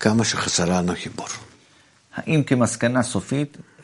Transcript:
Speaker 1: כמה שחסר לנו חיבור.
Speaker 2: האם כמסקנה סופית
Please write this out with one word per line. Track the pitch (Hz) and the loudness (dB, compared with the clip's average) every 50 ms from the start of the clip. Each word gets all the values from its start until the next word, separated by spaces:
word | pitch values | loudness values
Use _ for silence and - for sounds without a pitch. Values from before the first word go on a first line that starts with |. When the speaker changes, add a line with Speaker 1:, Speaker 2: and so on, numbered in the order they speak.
Speaker 1:
כמה | - 107 110 113 113 | 0 2 4 4 2
שחסר | - - - - - - - 87 | 2 0 -2 -2 -2 0 0 2
לנו | 85 92 90 87 87 90 - | 2 2 2 2 0 -2 -4
חיבור. | - - - - - - - - - - - _ _ _ _ _ _ _ _ _ _ _ - | -6 -10 -10 -10 -10 -10 -12 -12 -14 -20 -20 _ _ _ _ _ _ _ _ _ _ _ -12
Speaker 2:
האם | - - - 160 151 | -8 -2 0 2 2
כמסקנה | 131 - 135 123 120 107 - - - 120 127 127 | 4 4 4 4 4 2 2 0 0 2 2 2
סופית | 120 - - 98 - - 131 143 147 143 - - - _ _ - | 0 0 -2 -4 -2 -2 -2 -2 -2 -4 -8 -18 -20 _ _ -12